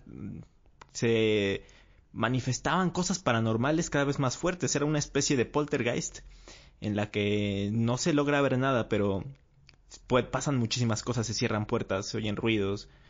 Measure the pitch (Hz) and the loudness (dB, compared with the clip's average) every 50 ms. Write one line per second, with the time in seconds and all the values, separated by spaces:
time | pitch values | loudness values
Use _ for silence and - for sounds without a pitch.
0 | - - - - - - - - - - _ _ _ - _ _ - - - - | -10 -16 -14 -12 -12 -12 -12 -12 -16 -18 _ _ _ -20 _ _ -20 -14 -6 0
1 | 127 117 113 113 110 107 107 104 101 98 98 - - - - - - - - - | 2 4 4 4 4 4 4 4 4 2 0 -2 -6 -12 -20 -20 -20 -20 -20 -20
2 | _ _ - - 110 117 131 127 - 127 123 - - 139 156 185 185 170 - 180 | _ _ -6 -2 -2 0 0 0 0 -2 -4 -2 0 0 2 2 2 2 0 0
3 | 175 - 185 - - 131 117 113 113 110 110 113 123 143 156 170 170 - - 143 | -2 -2 -4 -2 0 0 2 2 2 2 2 2 2 2 2 0 0 0 0 0
4 | 143 139 139 - 139 123 - - - 180 180 180 175 156 - 143 147 147 156 147 | 2 2 0 0 0 -2 -2 0 -2 -2 -2 -2 -2 -2 0 0 0 0 0 0
5 | 147 - - 135 - - 147 123 107 - - 147 147 143 - 127 110 120 135 - | -2 0 0 0 2 2 2 2 2 0 0 -2 0 0 -2 0 0 0 -2 -2
6 | - - - - - - - - - - - - - - - _ - 104 101 104 | -4 -6 -10 -14 -18 -20 -20 -20 -20 -20 -20 -20 -20 -20 -16 _ -4 -2 -2 -2
7 | 104 104 - 104 104 104 104 104 104 101 98 98 101 101 107 113 113 117 123 127 | -2 -2 -2 0 0 2 2 2 0 0 0 0 -2 0 0 0 2 2 0 0
8 | - 175 151 143 143 143 147 143 139 131 127 127 131 135 131 117 107 - 113 101 | 0 2 2 2 2 2 2 2 2 2 2 2 2 2 2 0 0 0 0 2
9 | 101 101 98 92 - 139 - - _ _ _ _ _ - - _ _ - - - | 2 0 0 -2 -4 -8 -14 -18 _ _ _ _ _ -20 -20 _ _ -20 -20 -20
10 | - - 123 - - - - 131 - 151 139 123 117 110 - 120 123 113 107 - | -2 2 2 2 2 0 -4 -2 0 0 0 0 0 0 0 0 0 0 0 0
11 | - - 120 120 104 110 104 - 123 113 107 104 104 - 120 110 - - 98 95 | -2 -2 -2 -2 -2 -2 -2 -2 0 0 0 -2 0 0 -2 -2 0 0 -2 -2
12 | 101 - - 110 107 104 104 - - 113 113 104 98 98 101 101 - - - - | -2 -4 -6 -4 -4 -2 -4 0 0 2 2 2 2 0 -2 -4 -8 -14 -20 -20
13 | - | -20